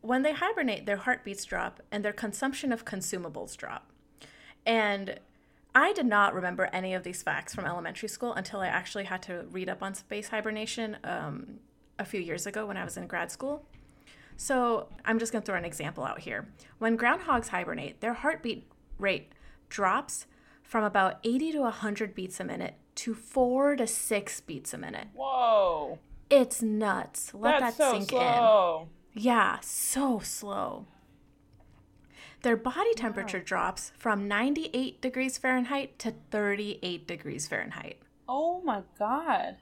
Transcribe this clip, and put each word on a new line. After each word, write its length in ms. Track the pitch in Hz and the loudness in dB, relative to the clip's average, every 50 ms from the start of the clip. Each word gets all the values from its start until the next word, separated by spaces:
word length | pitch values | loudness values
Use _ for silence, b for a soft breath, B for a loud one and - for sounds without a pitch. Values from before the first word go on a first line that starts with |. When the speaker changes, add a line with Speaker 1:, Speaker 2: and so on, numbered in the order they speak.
Speaker 1:
When 200 | - 220 247 262 | 0 2 2 4
they 100 | 269 302 | 4 2
hibernate, 540 | 302 285 349 370 359 359 302 254 208 202 - | 2 2 0 0 0 0 0 0 0 -2 -2
their 100 | 208 202 | -2 -2
heartbeats 480 | 196 196 247 247 - - 208 196 196 - | -2 0 -2 -2 -2 -4 -10 -8 -8 -8
drop 360 | - 196 175 175 - - - - _ | -6 -4 -4 -4 -4 -6 -12 -14 _
and 100 | - 208 202 | -6 -2 -2
their 80 | 208 208 | -2 -2
consumption 580 | - - 208 202 - - 269 269 - - 277 | -2 -6 -6 -4 -2 -2 -2 -2 -2 -2 -2
of 140 | 240 226 - | -2 -2 -4
consumables 680 | - - 190 185 - - 180 175 165 151 - - - - | -8 -8 -6 -6 -4 -6 -6 -6 -8 -8 -10 -10 -10 -12
drop. 340 | - - - - - - _ _ _ _ _ B B B B B B B B B B _ | -12 -10 -10 -10 -10 -12 _ _ _ _ _ B B B B B B B B B B _
And 540 | 226 226 226 214 208 202 196 196 190 - - - _ b b b b b b b b _ | 2 4 4 4 2 0 -2 -4 -6 -8 -10 -12 _ b b b b b b b b _
I 180 | 254 294 370 | 6 6 8
did 140 | 427 381 285 | 4 2 2
not 260 | 247 208 208 202 196 | 4 6 8 6 6
remember 380 | - 185 180 180 180 180 185 - | 4 2 -2 -2 0 0 -2 0
any 220 | - 185 185 185 185 | 0 -4 -4 -2 -4
of 80 | 185 | -4
these 200 | 180 175 180 - | -4 -6 -10 -6
facts 320 | - - 143 139 147 - - | -4 -4 -4 -4 -6 -8 -8
from 120 | - 185 | -6 -4
elementary 420 | 170 175 180 170 170 180 - - 208 | -4 -4 -4 -6 -8 -8 -6 -8 -8
school 240 | - - - 240 | -6 -6 -6 -4
until 280 | - - 190 - - 196 | -4 -4 -6 -6 -6 -4
I 80 | 190 180 | -2 0
actually 360 | - 170 185 - - 208 196 | 0 -2 -2 -2 -6 -6 -4
had 160 | 190 190 185 - | -4 -6 -8 -6
to 200 | - 180 175 170 147 | -8 -8 -8 -8 -8
read 180 | 175 185 185 185 | -8 -6 -4 -4
up 140 | 185 180 | -6 -6
on 120 | 190 196 190 | -6 -8 -8
space 340 | - - _ 214 208 208 - | -10 -10 _ -8 -8 -8 -4
hibernation, 680 | - 214 208 220 214 214 220 220 - - 226 214 208 - - | -6 -4 -4 -2 -4 -4 -6 -6 -4 -4 -4 -6 -6 -8 -6
um, 540 | - - - 156 156 147 - - - - - - _ _ _ _ _ _ - | -6 -6 -4 -6 -6 -8 -10 -12 -14 -16 -20 -20 _ _ _ _ _ _ -10
a 60 | 190 | -8
few 120 | 185 - 196 | -6 -6 -6
years 260 | 175 170 - 180 175 | -4 -4 -6 -6 -6
ago 180 | 202 202 214 214 | -6 -6 -6 -6
when 140 | 208 202 190 | -6 -6 -6
I 60 | 180 | -6
was 120 | 175 - | -8 -8
in 100 | 185 180 | -10 -10
grad 240 | 175 - 170 170 165 | -6 -4 -4 -4 -4
school. 360 | - - 254 269 294 302 - - - - b b b b b b b b b b b b | -6 -8 -6 -6 -6 -6 -8 -18 -20 -20 b b b b b b b b b b b b
So 500 | - - 269 254 247 240 233 - - - - - - | -2 0 2 2 4 4 2 0 -2 -6 -14 -8 -2
I'm 140 | - 226 226 | 0 2 2
just 140 | 226 220 | 2 0
gonna 120 | - 220 196 | -4 -4 -4
throw 120 | - 196 175 | -2 -4 -4
an 80 | 170 | -4
example 360 | 175 - - 156 160 - - | -6 -8 -6 -8 -8 -6 -4
out 180 | 123 - - - | -6 -6 -6 -6
here. 280 | 156 - 113 101 - - b b b b b b | -8 -8 -8 -8 -8 -10 b b b b b b
When 180 | 226 226 226 | 2 2 2
groundhogs 520 | 220 233 240 294 370 359 330 277 233 226 - | 4 4 2 2 2 2 2 2 2 2 0
hibernate, 520 | - 180 175 165 165 - - - - - | -4 -4 -2 -4 -6 -6 -6 -10 -8 -6
their 140 | - 226 240 | -4 -4 -4
heartbeat 520 | - - 294 320 320 - 240 208 151 - _ - _ - _ - - | 0 -2 -2 -2 -2 -4 -6 -6 -6 -10 _ -20 _ -16 _ -10 -4
rate 340 | 196 196 185 - - - b b b b b b b _ | -2 -2 -2 -2 -4 -12 b b b b b b b _
drops 580 | - - 202 185 196 254 285 - - - - b b b b b b b | -4 0 2 2 2 0 -2 -4 -10 -10 -10 b b b b b b b
from 200 | b - - 226 | b -2 0 2
about 360 | 214 208 190 202 190 190 - - - | 2 4 4 4 4 4 2 0 -2
eighty 280 | 226 240 262 302 320 | 0 2 2 0 0
to 120 | 311 294 269 | 0 0 0
a 60 | 233 | 0
hundred 440 | 208 - 208 214 202 208 220 202 - | -2 -2 -4 -4 -2 -2 -4 -6 -6
beats 260 | - 185 180 185 - | -8 -8 -8 -8 -8
a 40 | 185 | -6
minute 320 | 175 160 175 180 185 - - _ _ _ | -6 -6 -6 -6 -8 -8 -12 _ _ _
to 180 | - - 240 220 | -8 -6 -6 -6
four 640 | - - - - 269 254 247 247 262 277 285 285 | -8 -10 -2 2 2 4 4 4 4 4 4 4
to 100 | 262 233 | 2 0
six 540 | 220 - - - - 220 202 202 - - - | 0 0 -2 0 0 0 0 0 -4 -10 -12
beats 320 | - - 160 131 - - | -10 -10 -10 -8 -8 -8
a 60 | - - | -10 -8
minute. 300 | - - - - - 214 202 | -10 -8 -8 -10 -10 -10 -8
Speaker 2:
Whoa. 840 | 247 269 269 269 254 247 233 226 208 196 180 170 156 147 131 151 160 _ _ - - - _ | -6 -4 0 2 4 6 8 8 8 6 6 4 0 -2 -6 -8 -10 _ _ -20 -20 4 _
Speaker 1:
It's 320 | 285 277 254 247 - - | 8 8 8 6 0 -2
nuts. 720 | 233 220 214 214 220 208 190 - - - - - - - - | 0 0 2 2 2 2 0 0 -2 -6 -8 -10 -10 -10 -10
Let 260 | 202 214 240 311 285 | 0 2 4 4 6
Speaker 2:
That's 160 | 262 240 233 | 4 2 2
Speaker 1:
that 80 | - 302 269 | 4 4 4
Speaker 2:
so 20 | 240 202 | 4 2
Speaker 1:
sink 100 | 202 - | 0 0
Speaker 2:
slow. 800 | - 247 247 247 240 240 233 220 214 208 185 175 165 160 170 160 - - - _ _ | 2 2 4 6 6 8 8 10 10 10 8 6 2 0 -6 -10 -16 -20 -20 _ _
Speaker 1:
in. 80 | 214 | 0
Yeah, 360 | 208 254 240 226 196 95 - - | 4 4 6 6 6 4 2 -2
so 600 | - - - - - - - 262 277 269 247 208 | -6 -6 -4 -2 -2 0 0 0 2 2 0 0
slow. 680 | - - - - - 202 196 202 - - - - - - - _ _ _ _ _ _ _ _ _ _ _ - - - - - - - _ _ _ - B B B B B B B | -2 -6 -8 -8 -6 -6 -4 -4 -4 -4 -6 -8 -12 -16 -20 _ _ _ _ _ _ _ _ _ _ _ -20 -20 -20 -20 -20 -20 -20 _ _ _ -20 B B B B B B B
Their 140 | - 254 233 | 2 2 2
body 380 | 226 226 254 247 330 415 466 453 | 2 2 -2 0 2 2 2 2
temperature 440 | 226 233 226 208 202 190 202 190 185 | 2 0 -2 -2 -2 -4 -4 -4 -4
Speaker 2:
Wow. 60 | 175 | -2
Speaker 1:
drops 480 | - 190 185 180 180 185 - - - - - | 0 0 2 2 0 0 -4 -10 -12 -14 -4
from 280 | - 233 214 202 202 | 0 2 2 2 2
ninety-eight 760 | 202 202 202 233 269 294 294 320 - - 254 262 254 - - | 0 0 2 2 2 2 0 -2 -2 -2 -2 -2 -2 -4 -4
degrees 340 | - 254 247 254 262 262 254 | -4 -4 0 0 -2 -2 -2
Fahrenheit 600 | - - 262 254 254 247 247 285 277 277 269 - _ | -2 0 2 2 2 2 0 -2 -2 -2 -4 -10 _
to 160 | - 240 226 - - - | -6 -6 -6 -6 -12 -4
thirty-eight 760 | - 214 208 202 202 202 208 208 - - - 180 180 170 151 | -2 0 2 2 0 0 -2 -4 -6 -6 -4 -6 -6 -6 -6
degrees 400 | - 175 165 - 147 139 143 - | -10 -10 -8 -8 -8 -6 -6 -6
Fahrenheit. 520 | - - 101 - - - - - - - _ - _ _ _ _ | -4 -4 -4 -4 -4 -8 -10 -12 -12 -14 _ -20 _ _ _ _
Speaker 2:
Oh 360 | - 254 269 311 339 349 359 | -4 -2 0 0 0 0 0
my 220 | 359 302 226 202 180 - _ - | -2 -2 -2 -2 -4 -10 _ -2
God. 580 | 208 214 254 294 330 320 240 190 - 175 190 - | 0 0 0 0 0 0 0 0 0 -2 -8 -12